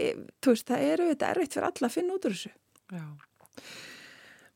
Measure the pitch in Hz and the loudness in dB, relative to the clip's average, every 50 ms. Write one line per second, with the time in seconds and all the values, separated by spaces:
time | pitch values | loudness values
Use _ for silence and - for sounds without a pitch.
0 | - - - - - - - - - 269 233 220 - - 240 - 269 285 320 359 | 2 0 -2 -4 -8 -16 -10 2 6 6 6 6 4 -2 0 2 2 2 2 4
1 | 349 339 294 294 - - - 359 339 - - - - - - - 269 233 - 330 | 4 2 2 2 2 0 2 2 0 0 -2 -2 -2 -2 -2 0 -2 0 0 0
2 | 359 359 381 381 381 262 190 175 - 202 - _ _ _ _ - _ - 185 170 | -2 0 -2 0 -2 -2 -2 -2 -6 -12 -14 _ _ _ _ -20 _ -12 -12 -10
3 | 156 151 147 143 - _ _ _ - - - - - - - - - - - - | -10 -10 -14 -16 -20 _ _ _ -20 -20 -20 -18 -18 -16 -18 -18 -18 -18 -18 -20
4 | - - - - - - - - - - _ | -20 -20 -20 -20 -20 -20 -20 -20 -20 -20 _